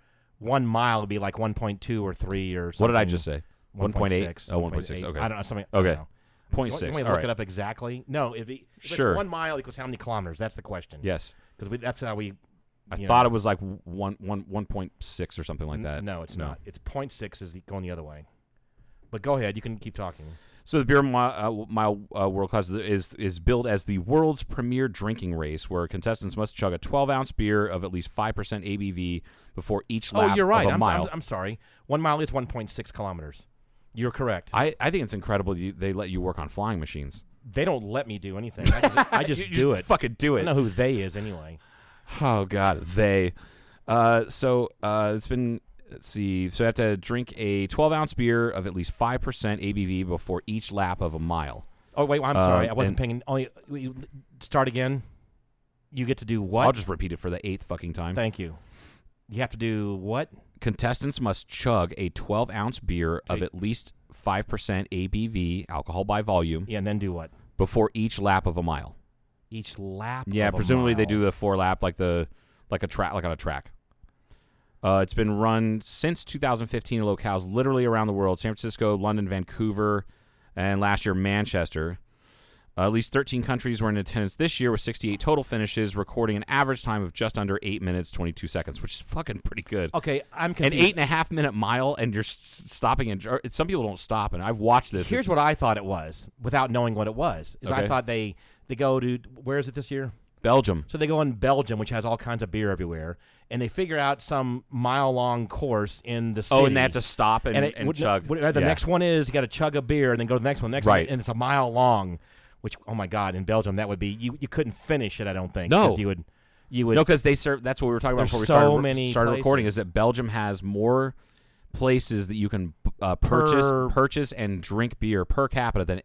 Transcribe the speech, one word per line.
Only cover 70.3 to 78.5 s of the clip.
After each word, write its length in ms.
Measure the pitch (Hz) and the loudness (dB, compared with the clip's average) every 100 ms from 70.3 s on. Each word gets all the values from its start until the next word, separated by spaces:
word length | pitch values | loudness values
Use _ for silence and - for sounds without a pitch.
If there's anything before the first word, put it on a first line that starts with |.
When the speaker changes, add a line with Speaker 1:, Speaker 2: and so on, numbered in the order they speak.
| 104 104 | 0 2
Speaker 1:
of 60 | |
a 20 | 98 | 2
Speaker 2:
presumably 340 | 101 127 123 | 4 4 4
they 120 | 110 | 2
Speaker 1:
mile. 40 | 107 | 2
Speaker 2:
do 120 | 107 | 4
the 120 | 101 | 2
four 240 | - 104 95 | 2 0 2
lap 260 | 92 92 | 2 2
like 140 | 92 85 | 0 0
the, 320 | 90 85 82 - _ _ - | 0 0 -2 -8 _ _ -6
like 120 | 98 | -4
a 40 | 98 | -4
track, 280 | - 92 | -2 -2
like 100 | 101 | -2
on 60 | 87 | -4
a 40 | 80 | -4
track. 340 | 87 71 - - _ _ - _ _ - _ _ _ _ | -4 -6 -8 -20 _ _ -20 _ _ -20 _ _ _ _
Uh, 180 | 95 95 | 2 4
it's 120 | 95 | 2
been 160 | - 107 104 | 0 0 2
run 420 | 113 113 113 110 | 2 2 2 -2
since 420 | - - 156 170 | -4 -2 -2 -2
two 140 | - 147 | -4 -2
thousand 280 | 139 117 113 | 0 0 -2
fifteen 320 | 117 - 117 | -6 -4 -2
in 60 | 107 | 0
locales 440 | 98 107 98 92 | 0 0 -2 -2
literally 340 | 107 131 131 | 0 2 2
around 220 | 123 113 107 | 2 2 2
the 60 | |
world: 240 | 98 98 92 | 2 2 2
San 120 | 113 | -2